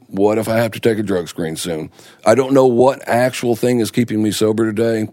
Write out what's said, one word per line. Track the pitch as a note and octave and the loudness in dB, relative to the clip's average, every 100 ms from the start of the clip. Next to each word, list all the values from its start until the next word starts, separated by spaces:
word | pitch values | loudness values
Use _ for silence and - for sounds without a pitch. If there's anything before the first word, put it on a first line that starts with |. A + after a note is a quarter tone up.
| _ | _
what | F#2+ G#2 A2 | 0 0 2
if | A2 | 0
I | A2+ | -2
have | A#2 | -2
to | - | 0
take | A#2+ G#2+ | -2 0
a | |
drug | G2+ F#2 D#2+ | -2 -4 -4
screen | - E2 D#2+ | -6 -8 -6
soon? | F2+ D#2 - _ - _ - | -6 -6 -8 _ -20 _ 2
I | A#2 | 2
don't | C3 | 4
know | C3+ C3 | 4 4
what | A#2+ C3 B2+ - | 4 2 2 -2
actual | A#2 B2+ - A#2+ A2+ | 0 0 -2 -4 0
thing | B2 B2 | 0 0
is | G#2+ | 0
keeping | - A#2 G#2+ | -2 -2 0
me | G#2+ | -2
sober | F#2 G#2+ A2 A2+ | 0 0 0 -2
today, | G#2+ A#2 A2 G#2+ | -2 -2 -2 -4